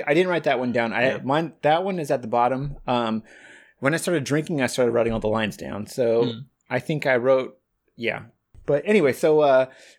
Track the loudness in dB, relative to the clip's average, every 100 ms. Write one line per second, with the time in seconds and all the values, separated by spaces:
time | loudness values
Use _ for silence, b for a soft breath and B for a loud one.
0 | 2 0 2 0 0 0 0 0 0 0
1 | 0 0 -2 -2 -2 -2 2 2 0 -4
2 | -2 -4 0 2 2 0 -6 -8 -4 -2
3 | 0 -4 -6 B B B B B -2 -2
4 | -2 -2 -2 -4 -2 -2 -2 0 0 2
5 | 0 -2 -2 -2 -4 -6 -10 -10 -10 -2
6 | 0 2 0 -4 -14 _ -8 -6 -4 -4
7 | 0 2 4 2 0 -10 _ _ _ -8
8 | -4 -4 -8 _ _ -12 -2 -2 2 2
9 | 4 2 2 4 6 4 2 B B